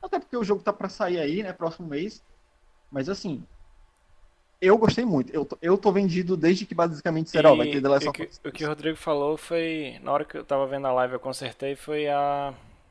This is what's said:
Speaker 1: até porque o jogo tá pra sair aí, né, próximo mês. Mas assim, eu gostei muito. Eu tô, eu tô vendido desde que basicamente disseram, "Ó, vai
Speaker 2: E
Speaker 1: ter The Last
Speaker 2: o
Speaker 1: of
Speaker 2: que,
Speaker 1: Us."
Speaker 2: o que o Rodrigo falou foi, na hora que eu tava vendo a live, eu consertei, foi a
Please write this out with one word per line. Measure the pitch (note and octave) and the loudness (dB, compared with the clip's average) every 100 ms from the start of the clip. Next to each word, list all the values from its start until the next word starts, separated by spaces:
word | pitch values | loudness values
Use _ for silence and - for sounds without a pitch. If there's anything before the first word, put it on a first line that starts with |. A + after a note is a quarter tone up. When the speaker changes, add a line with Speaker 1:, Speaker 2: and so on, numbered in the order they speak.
Speaker 1:
até | F#4+ G4 | -6 -6
porque | - B3 | -4 -4
o | |
jogo | G3+ G3+ | 0 0
tá | G#3 | 0
pra | G3+ F#3+ | -2 -4
sair | - F#3 F3 | -4 -2 0
aí, | C#3+ F3+ | -2 -2
né, | G3 | -4
próximo | F3 E3 E3 E3+ | -4 -6 -6 -8
mês. | C#3+ G3+ - _ _ _ _ _ _ _ | -6 -6 -10 _ _ _ _ _ _ _
Mas | C#3 C3+ | -6 -4
assim, | G3 G3 C3+ - - - - _ _ _ - - _ _ - | -6 -6 -8 -12 -20 -20 -20 _ _ _ -20 -20 _ _ 2
eu | F#3 G#3+ | 6 6
gostei | A3 - | 6 2
muito. | B3 D3 B2 | 2 0 0
Eu | D#3 | -2
tô, | C#3 - | -4 -2
eu | E3+ F#3+ | 2 2
tô | G#3 | 4
vendido | F#3+ G3 F3 F3 F3+ | 2 2 0 0 2
desde | D#3+ F#3+ G#3 | 2 2 0
que | |
basicamente | E3+ E3+ D3+ F3 D#3+ D#3+ | 0 0 0 -4 -2 0
disseram, | D#3+ G3+ | 6 8
"Ó, | D#3 | 8
vai | D3+ | 4
Speaker 2:
E | |
Speaker 1:
ter | C#3+ | 0
The | C#3 | 2
Last | C#3 D3 | 2 0
Speaker 2:
o | |
Speaker 1:
of | C#3+ | -6
Speaker 2:
que, | E3 | -10
Speaker 1:
Us." | - | -12
Speaker 2:
o | C#3 | -12
que | - | -6
o | D3+ | -6
Rodrigo | D3+ D#3+ D#3 | -4 -6 -4
falou | E3+ D3 C#3+ D#3 | -2 0 0 -2
foi, | - E3+ E3 D#3+ C#3 - | -4 -2 -2 -4 -8 -8
na | C3+ | -2
hora | C#3+ | -2
que | D3+ D3 | -2 -10
eu | |
tava | - C#3 C3+ | -2 -2 0
vendo | C#3 C3+ | -2 0
a | |
live, | B2+ B2+ | 2 0
eu | B2+ | -2
consertei, | C3+ B2+ B2+ - C#3 | -8 -8 -10 -8 -8
foi | C#3 - D3+ D3 | -6 -6 -4 0
a | C#3+ C#3+ C#3+ C#3+ - - - _ | 0 0 -2 -4 -10 -20 -20 _